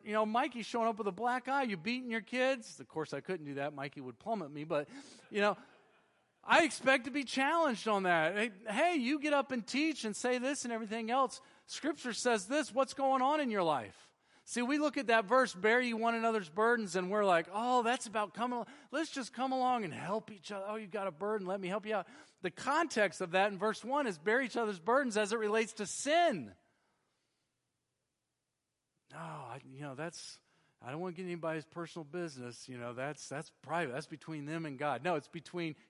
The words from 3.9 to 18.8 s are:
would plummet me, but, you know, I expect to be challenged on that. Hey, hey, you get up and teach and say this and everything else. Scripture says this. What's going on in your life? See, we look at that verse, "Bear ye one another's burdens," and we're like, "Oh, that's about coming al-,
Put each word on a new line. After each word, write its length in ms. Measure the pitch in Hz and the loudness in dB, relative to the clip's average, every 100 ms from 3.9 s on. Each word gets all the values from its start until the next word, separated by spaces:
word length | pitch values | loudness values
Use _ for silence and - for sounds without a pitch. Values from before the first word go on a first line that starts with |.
| 147 | -8
would 180 | 127 113 | -12 -10
plummet 320 | 208 220 143 | -6 -4 -4
me, 140 | 147 | -8
but, 240 | 156 147 147 269 - - - | -2 -2 -2 -10 -18 -20 -6
you 100 | 208 | 2
know, 160 | 208 185 - - _ _ _ _ _ _ | 2 2 -6 -20 _ _ _ _ _ _
I 220 | - 269 | 6 6
expect 400 | 311 - 254 269 | 6 4 4 4
to 80 | 247 | 2
be 100 | 285 | -4
challenged 640 | 254 262 277 339 311 214 220 | -2 0 2 4 2 2 2
on 160 | 202 | 4
that. 320 | 185 165 160 | 6 6 4
Hey, 160 | 202 233 190 220 | 2 -2 -4 -4
hey, 260 | 208 339 339 | 2 4 4
you 240 | 240 302 | 2 0
get 120 | 302 | 2
up 200 | 285 269 | 2 2
and 120 | 254 | -2
teach 400 | 196 262 320 277 | -2 0 0 0
and 120 | 220 196 | -4 -2
say 220 | 247 254 | 0 0
this 260 | 254 285 | 0 -2
and 80 | 240 | -4
everything 360 | 226 220 226 220 | -4 -4 -4 0
else. 320 | 262 254 - - _ - | 2 2 -2 -18 _ -14
Scripture 460 | - 285 294 247 | -6 -4 -4 -6
says 340 | 196 247 220 185 | -2 2 2 2
this. 280 | 294 269 | 0 0
What's 200 | 226 262 | 0 0
going 280 | - 269 262 | 0 2 2
on 180 | 254 302 | 2 2
in 80 | 269 | 0
your 140 | 208 | 2
life? 320 | 165 139 101 - - _ _ _ | 2 2 -2 -12 -20 _ _ _
See, 160 | - 233 | -6 -2
we 160 | 247 294 | 0 2
look 180 | 294 277 | 2 0
at 100 | 226 | 4
that 200 | 226 190 | 4 6
verse, 280 | 262 247 | 4 4
"Bear 260 | 180 214 240 | 2 4 4
ye 140 | 247 | 2
one 220 | 220 226 233 | 0 0 2
another's 320 | 226 220 165 | 2 0 -2
burdens," 480 | 175 226 240 202 180 | 2 4 4 0 -2
and 120 | 180 | 0
we're 160 | 208 | 2
like, 220 | 196 170 165 | 6 4 2
"Oh, 320 | 202 240 254 | -2 2 4
that's 220 | 226 254 226 | 4 0 -2
about 280 | 220 208 | -4 -4
coming 240 | 185 247 240 | -4 -4 -4
al-, 100 | 220 - | -8 -14